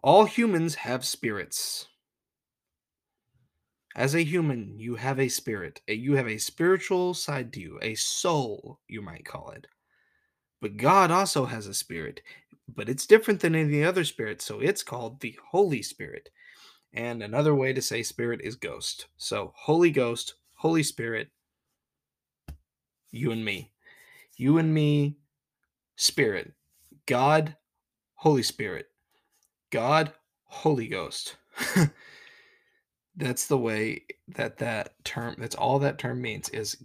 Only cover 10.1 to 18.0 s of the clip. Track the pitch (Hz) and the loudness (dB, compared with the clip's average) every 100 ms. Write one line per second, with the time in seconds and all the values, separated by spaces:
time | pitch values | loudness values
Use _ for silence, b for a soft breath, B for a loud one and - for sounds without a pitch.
10.1 | _ _ _ _ _ 110 104 127 196 175 | _ _ _ _ _ -10 0 6 6 6
11.1 | 175 196 156 127 117 104 98 - 82 76 | 4 2 0 -2 -4 -8 -8 -6 -8 -10
12.1 | - B B B _ - - 107 135 - | -12 B B B _ -18 -10 -6 -6 8
13.1 | 220 220 202 170 160 156 147 160 185 156 | 8 8 0 2 2 2 2 2 0 -2
14.1 | - 110 - - 107 147 202 - 123 117 | -4 -8 -8 -10 -2 -2 -2 -6 -8 -10
15.1 | 127 120 - - 175 202 127 98 - 76 | -10 -12 -12 -4 2 2 0 -6 -12 -14
16.1 | - - B B B B B _ 120 120 | -14 -18 B B B B B _ -8 -6
17.1 | 117 104 120 151 143 131 131 - 110 | -6 -4 0 4 4 2 -2 -2 -4